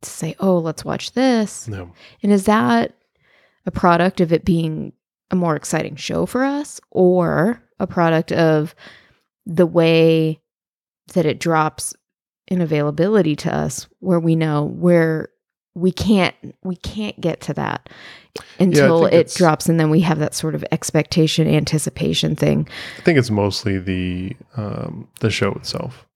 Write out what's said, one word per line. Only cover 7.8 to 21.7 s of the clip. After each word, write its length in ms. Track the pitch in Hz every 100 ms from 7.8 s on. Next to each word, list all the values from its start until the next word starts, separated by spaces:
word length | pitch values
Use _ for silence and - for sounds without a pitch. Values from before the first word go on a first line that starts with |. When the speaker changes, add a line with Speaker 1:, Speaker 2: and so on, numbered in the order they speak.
Speaker 1:
a 80 | 180
product 440 | - 170 160 165
of 440 | 160 165 156 151 - - - _ _ _ _ -
the 200 | 165 175
way 760 | 170 165 165 165 160 160 156 _ _ _ _ _ _ _
that 120 | - 156
it 140 | 135
drops 540 | - 160 156 - - - _ _ _ _ _
in 140 | 180
availability 760 | 165 151 147 147 175 220 160 147
to 180 | 170
us, 340 | 151 151 - - _
where 200 | 185 170
we 160 | 165 160
know 300 | 156 147 147
where 640 | - 175 175 160 160 - _ _ _ _
we 180 | - 180
can't, 440 | 180 185 208 175 - - -
we 120 | 190 180
can't 420 | - - 214 -
get 220 | 170 156
to 120 | -
that 360 | - - 50 - - - - _ -
Speaker 2:
Yeah, 60 | - -
I 40 |
Speaker 1:
until 380 | 180 151 139 165
Speaker 2:
think 120 | 165
Speaker 1:
it 40 | 170
Speaker 2:
it's 180 | 160 -
Speaker 1:
drops, 320 | 180 151 -
and 120 | 165
then 100 | 156
we 100 | 156
have 180 | 170 156
that 140 | 151
sort 220 | - 160 147
of 80 | -
expectation, 760 | 156 - 156 151 - 160 - 160
anticipation 880 | 151 147